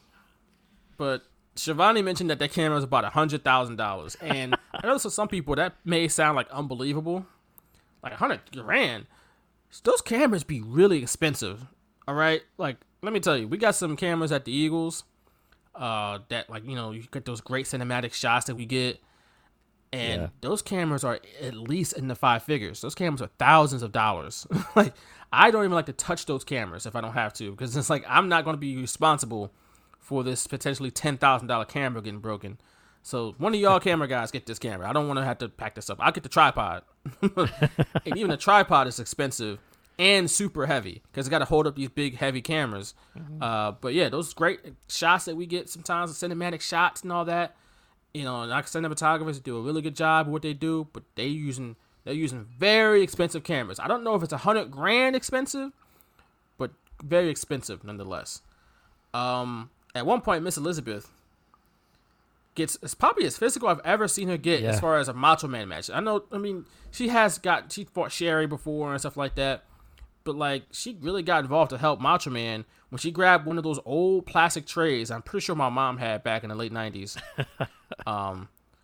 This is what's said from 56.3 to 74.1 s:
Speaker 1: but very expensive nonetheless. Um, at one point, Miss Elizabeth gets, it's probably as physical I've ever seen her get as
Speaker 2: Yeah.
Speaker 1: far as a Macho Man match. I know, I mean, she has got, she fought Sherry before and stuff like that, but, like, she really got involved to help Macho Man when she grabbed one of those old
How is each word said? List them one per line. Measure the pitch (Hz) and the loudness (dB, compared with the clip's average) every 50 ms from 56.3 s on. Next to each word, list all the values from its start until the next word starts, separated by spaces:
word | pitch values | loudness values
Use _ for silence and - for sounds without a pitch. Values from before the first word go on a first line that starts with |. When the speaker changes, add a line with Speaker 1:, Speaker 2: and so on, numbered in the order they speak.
| _ _ _ _ _ - | _ _ _ _ _ -8
Speaker 1:
but | 131 117 - _ _ _ - - 151 | -8 -8 -10 _ _ _ -20 -16 -4
very | 139 170 175 180 160 | 0 2 2 4 2
expensive | 143 - - - 143 127 - - 98 - - | 0 -4 -6 -6 -6 -6 -6 -8 -12 -12 -12
nonetheless. | 104 107 98 98 95 90 73 - - - - - _ _ _ _ _ _ _ _ _ _ _ _ _ - | -12 -12 -10 -10 -8 -8 -8 -10 -10 -14 -16 -18 _ _ _ _ _ _ _ _ _ _ _ _ _ -6
Um, | 123 123 127 127 123 123 123 120 113 113 - _ _ _ _ - | -4 -2 -2 -2 -2 -4 -4 -6 -8 -10 -14 _ _ _ _ -8
at | 123 127 | -4 0
one | 170 240 247 | 0 0 2
point, | - 214 180 160 165 | 2 0 0 0 0
Miss | 180 - | -4 -4
Elizabeth | 147 143 175 170 156 123 120 104 104 - - _ _ _ _ _ _ _ _ _ _ _ _ _ _ _ _ _ _ _ _ _ _ _ _ _ _ _ _ _ | -4 -4 -4 -4 -4 -6 -6 -8 -8 -10 -16 _ _ _ _ _ _ _ _ _ _ _ _ _ _ _ _ _ _ _ _ _ _ _ _ _ _ _ _ _
gets, | - 160 - - - - | -6 -4 -4 -4 -6 -8
it's | - - | -10 -2
probably | - - 320 480 403 202 | 2 2 2 4 2 0
as | 240 - | -2 0
physical | - 226 262 - 226 - 202 | 0 -2 -2 0 0 0 0
I've | 170 - - | 0 2 2
ever | 165 202 214 214 185 | 2 2 2 2 0
seen | - 202 196 185 | 0 -2 -2 -2
her | 180 | -2
get | 156 135 170 165 135 110 | -2 0 2 2 2 2
as | 113 107 | 2 2
Speaker 2:
Yeah. | 104 | 2
Speaker 1:
far | 170 160 156 151 | 4 4 4 2
as | 135 131 | 2 0
a | 120 | 0
Macho | 123 139 156 160 - 160 135 | 4 6 6 6 6 2 -2
Man | 127 117 104 95 | -6 -6 -6 -6
match. | 80 80 90 - | -8 -8 -8 -6
I | 95 151 | -4 -4
know, | 208 220 214 202 208 - 214 | -2 0 -2 -2 -2 -6 -6
I | 202 | -6
mean, | 208 202 190 175 - - _ - - - | -4 -4 -6 -8 -10 -14 _ -20 -20 -14
she | - - 247 233 | -6 -4 -2 2
has | 240 233 220 196 156 - | 4 6 6 4 2 0
got, | - 180 170 120 - 151 - | 0 2 2 2 0 -4 -10
she | 208 196 | -12 -12
fought | - - 185 165 147 - | -8 -4 -4 -4 -4 -4
Sherry | - 170 170 160 156 156 | -2 0 2 2 2 2
before | 147 151 139 - 156 151 151 147 143 139 | 0 -2 -6 -6 -6 -4 -4 -4 -4 -4
and | 135 | -4
stuff | - 139 - | -6 -6 -4
like | 143 139 131 - | -4 -6 -4 -2
that, | 139 135 135 131 - - _ _ _ - - _ - - - _ _ - | -2 0 0 -2 -4 -6 _ _ _ -20 -20 _ -20 -20 -20 _ _ -8
but, | 160 143 | -6 -4
like, | 147 147 143 139 131 - _ - | -2 -2 -2 -2 -4 -6 _ -12
she | - - 240 226 170 | -10 -10 -10 -10 -8
really | 139 170 196 196 165 | -6 -4 -4 -2 0
got | 180 175 156 139 | 2 2 2 2
involved | 131 147 160 156 - | 4 4 4 4 4
to | 135 120 | 2 0
help | 151 156 139 - | 0 0 2 2
Macho | 131 147 175 175 - 143 | 2 2 2 2 2 -2
Man | 127 117 117 113 110 110 110 - _ _ _ _ | -4 -4 -4 -4 -4 -6 -8 -12 _ _ _ _
when | 131 123 | -10 -6
she | - 165 | -6 -4
grabbed | 160 175 185 185 180 170 151 | 0 4 8 8 8 8 4
one | 156 170 170 | 0 -4 -4
of | 151 | -2
those | 160 147 139 - | -2 -4 -4 -4
old | 117 139 165 180 190 | -2 0 2 4 4